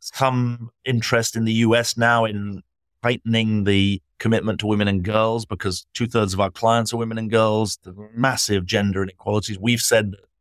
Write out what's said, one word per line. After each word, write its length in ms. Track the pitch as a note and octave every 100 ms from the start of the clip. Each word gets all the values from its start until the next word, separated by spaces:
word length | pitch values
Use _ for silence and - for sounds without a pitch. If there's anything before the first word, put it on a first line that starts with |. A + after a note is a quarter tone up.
some 720 | - - C3 B2+ B2 A#2+ A#2 _
interest 500 | - A#2+ A2+ A#2+ A2+
in 120 | A#2 A2+
the 60 |
U 200 | A2 A#2
S 220 | A#2 A#2 -
now 300 | A#2 A#2 A2+
in 360 | G#2+ G2+ G2 - _ _ _
tightening 640 | A#2+ B2 A2+ A2+ A2 G#2+
the 360 | G2+ G2 G2 G2 _ -
commitment 400 | A2+ A2 G#2+ G#2
to 60 | G#2+
women 180 | G#2 G#2
and 160 | G2
girls 420 | F2+ G#2+ A2 A#2
because 400 | A2 F2+ G2+ F#2 -
two-thirds 380 | - A#2 A#2+ G2+
of 60 | F#2
our 120 | G2
clients 420 | - A2+ A#2 A2+
are 40 | A#2
women 220 | A2+ A2+
and 100 | A2
girls. 500 | A2+ A2 G#2+ G#2+ -
The 100 | - F#2+ G#2+
massive 500 | A2+ C3 A#2 - G2+
gender 380 | F2+ A2 G2+ F#2+
inequalities. 560 | F#2+ - - G#2 G2+ G2
We've 220 | A2 A#2
said 320 | - A2+ G#2
to 60 | F#2+ _ _